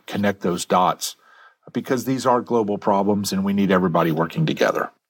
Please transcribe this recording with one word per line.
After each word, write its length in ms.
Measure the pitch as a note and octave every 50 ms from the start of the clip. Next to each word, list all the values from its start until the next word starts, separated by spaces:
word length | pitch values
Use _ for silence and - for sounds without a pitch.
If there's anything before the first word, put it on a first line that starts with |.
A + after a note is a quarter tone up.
| -
connect 340 | - - G2+ G2+ G2+ F#2+ -
those 220 | - F#2 F2 F2+ -
dots 540 | - - - F2+ E2+ - - - - - - _ - - - - - _ _ _ - -
because 320 | B2 - - C3+ A#2+ -
these 200 | C3+ C3 B2+ -
are 140 | C3 B2 B2
global 380 | - - A#2+ A#2 G#2+ G2+ G#2
problems 560 | F#2+ - A2 G2+ G2 G2 G2+ G#2+ G2+ G2+ - F#2+
and 100 | F#2+ G2
we 100 | G2 G2
need 160 | G2+ G2 F#2
everybody 420 | F#2+ F#2 F#2 F2+ D#2+ - - E2+ D#2
working 320 | D#2+ E2 D#2 - E2 D#2+
together. 440 | C#2+ - - - F#2+ - - C2+ - - _ _ _